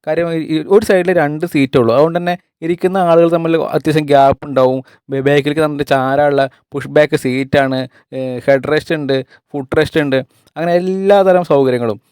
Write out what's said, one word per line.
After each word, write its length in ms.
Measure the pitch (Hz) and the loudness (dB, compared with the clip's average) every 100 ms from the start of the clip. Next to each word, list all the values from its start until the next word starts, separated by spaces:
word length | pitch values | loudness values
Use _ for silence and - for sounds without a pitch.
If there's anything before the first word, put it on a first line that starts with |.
| - | -4
കാര്യം 200 | 160 170 | -2 -2
ഈ, 60 | 165 147 | -4 -4
ഈ 20 | 156 151 202 | -4 2 2
ഒരു 100 | 220 | 4
സൈഡിൽ 260 | 190 180 | 0 2
രണ്ട് 320 | 175 147 151 170 | 0 0 -2 -4
സീറ്റേ 320 | 151 135 143 | 0 2 2
ഉള്ളൂ. 100 | 117 120 | 2 4
അതുകൊണ്ട് 220 | 160 170 | 2 0
തന്നെ 140 | 175 175 _ _ 160 | -4 -8 _ _ -6
ഇരിക്കുന്ന 320 | 175 185 190 175 | -2 -2 0 2
ആളുകൾ 200 | 165 170 165 | 4 4 0
തമ്മിൽ 180 | 165 165 - 156 | 0 -2 -2 -2
അത്യാവശ്യം 300 | 160 156 147 | 0 -2 2
ഗ്യാപ്പ് 360 | 143 139 139 147 | 4 4 2 -2
ഉണ്ടാവും. 320 | 131 127 131 - _ - | 0 2 0 -8 _ -10
ബേ-, 120 | 139 135 | -4 0
ബാക്കിലേക്ക് 340 | 147 143 151 | 0 0 -2
നമ്മുടെ 240 | 151 147 143 | -2 -4 -2
ചാരാനുള്ള 580 | 135 131 139 147 139 135 _ _ | 0 0 0 2 0 -2 _ _
പുഷ് 200 | 143 135 147 | -12 -8 -4
ബാക്ക് 220 | 147 151 | -2 -2
സീറ്റാണ്, 640 | 135 127 135 143 135 131 131 _ _ | -4 -6 -2 -2 0 -4 -8 _ _
ഏ, 60 | 131 131 123 - | -12 -10 -6 0
ഹെഡ് 220 | 135 131 | 0 2
റെസ്റ്റ് 240 | 151 - 160 | -4 -2 -6
ഉണ്ട്, 200 | 139 135 131 _ _ | -2 -4 -4 _ _
ഫുഡ് 260 | 147 131 160 | -12 -4 -2
റെസ്റ്റ് 240 | 147 165 | 0 -2
ഉണ്ട്, 140 | 143 131 127 _ _ - | -2 -4 -6 _ _ -8
അങ്ങനെ 180 | 170 175 | -2 0
എല്ലാതരം 680 | 185 190 196 202 190 180 175 | -2 -2 2 4 4 2 2
സൗകര്യങ്ങളും. 480 | 143 135 123 117 104 _ | 2 2 0 -2 -6 _